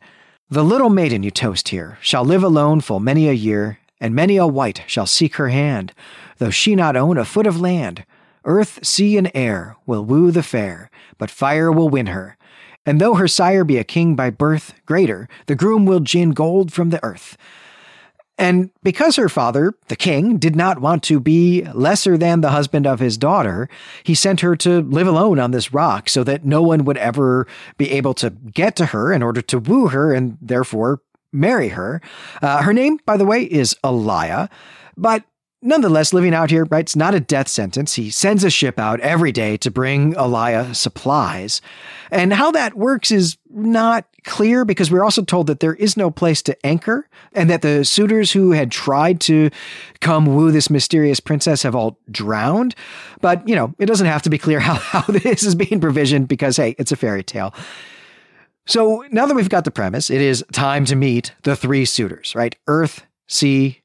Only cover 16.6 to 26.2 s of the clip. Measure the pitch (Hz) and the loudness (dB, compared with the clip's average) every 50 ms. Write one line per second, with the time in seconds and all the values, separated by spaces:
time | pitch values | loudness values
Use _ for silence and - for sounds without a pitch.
16.6 | 190 165 - - 175 170 170 156 - 113 92 87 - - - - - - - - | 0 0 -2 -2 -2 -2 -2 -2 -4 -8 -10 -10 -16 -20 -20 -20 -20 -20 -20 -20
17.6 | - - - - - - - - - _ _ _ _ _ _ - 196 180 180 180 | -20 -20 -20 -20 -20 -20 -20 -20 -20 _ _ _ _ _ _ -2 0 2 2 2
18.6 | 185 185 - _ - 196 180 - 294 330 285 - 233 165 - 160 127 117 117 139 | 0 -2 -6 _ -2 -2 0 2 2 2 2 2 2 0 0 0 0 0 0 2
19.6 | 151 190 214 - _ - 117 - - 175 151 139 175 233 240 175 143 165 156 160 | 0 0 0 -4 _ -12 -8 -4 -2 0 0 2 2 2 0 2 2 0 2 2
20.6 | 170 190 185 127 127 151 170 165 - - 160 143 123 151 156 170 175 175 175 180 | 2 0 0 0 0 0 0 0 0 0 0 2 2 2 4 4 4 4 2 2
21.6 | - 160 - 117 127 156 202 202 - 196 175 160 170 170 170 170 156 143 139 147 | -2 -4 -4 0 0 2 2 2 2 2 2 2 2 2 2 2 2 2 2 0
22.6 | 143 135 - 151 139 143 131 113 131 123 107 110 131 147 190 202 143 104 90 95 | 0 0 0 0 0 0 0 0 0 -2 -2 0 0 2 2 2 0 0 -2 -4
23.6 | 123 - - - - - - - - - 165 - - 196 196 170 - 175 170 156 | -8 -8 -12 -16 -20 -20 -20 -8 -2 -2 0 2 2 2 0 2 2 0 0 2
24.6 | - 180 175 175 156 131 135 160 180 190 170 160 196 220 180 139 123 123 123 123 | 2 2 2 2 2 0 0 0 2 2 2 2 4 4 2 2 2 0 -2 -2
25.6 | 107 - 127 143 165 156 101 101 - - - 139 | -4 -2 -2 0 0 0 0 -2 -4 -2 -2 -2